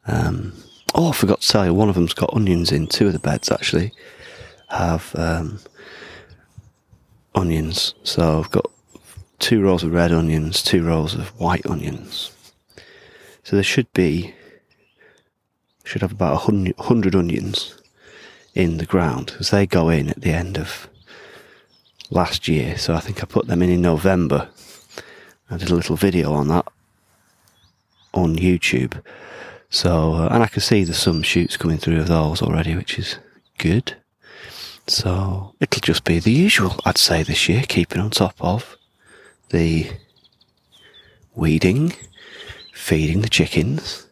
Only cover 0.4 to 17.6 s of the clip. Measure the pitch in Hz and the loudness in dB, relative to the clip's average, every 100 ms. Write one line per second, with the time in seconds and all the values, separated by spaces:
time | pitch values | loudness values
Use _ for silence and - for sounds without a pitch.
0.4 | 98 - - _ - - 170 139 98 - | -8 -14 -20 _ -2 2 2 2 2 2
1.4 | - - 90 87 107 92 85 - - - | 2 2 2 4 4 4 0 0 -2 0
2.4 | 101 87 82 71 80 - 104 80 - 64 | 2 2 2 0 -2 2 2 2 -2 -4
3.4 | - - - - 101 - - - - - | -2 -2 0 -2 -2 -8 -20 -20 -20 -20
4.4 | - - _ - 87 82 - - 82 82 | -20 -20 _ -2 0 -2 -4 -4 -2 -2
5.4 | 78 101 - - - - - - - - | -4 -10 -18 -20 -20 -20 -20 -20 -20 -20
6.4 | _ - _ _ _ _ _ _ _ - | _ -20 _ _ _ _ _ _ _ -2
7.4 | 87 80 80 85 - - - - 82 78 | 0 -2 -2 -4 -6 -6 -6 0 2 2
8.4 | 78 - - _ _ - _ - - _ | 0 -2 -2 _ _ -20 _ -20 -20 _
9.4 | - 113 98 90 82 87 85 85 82 80 | 0 2 4 2 0 2 4 2 2 0
10.4 | 80 85 - 92 82 82 76 - 87 - | -2 -4 0 0 2 0 -2 -6 -10 -6
11.4 | 87 90 - 80 73 65 - - - _ | -2 -2 -4 -6 -6 -8 -12 -12 -12 _
12.4 | - _ _ - - - - - - - | -20 _ _ -20 -20 -20 -20 -20 -20 -20
13.4 | - 101 95 - 117 - 87 82 87 - | 0 2 2 0 0 2 2 0 -4 -14
14.4 | - - _ _ _ _ _ _ _ _ | -20 -20 _ _ _ _ _ _ _ _
15.4 | _ _ _ _ - - 98 98 85 69 | _ _ _ _ -8 -4 -4 -2 0 2
16.4 | - 104 90 - - 120 95 92 87 - | 2 0 0 -4 0 2 4 2 0 -2
17.4 | 95 98 | -4 -6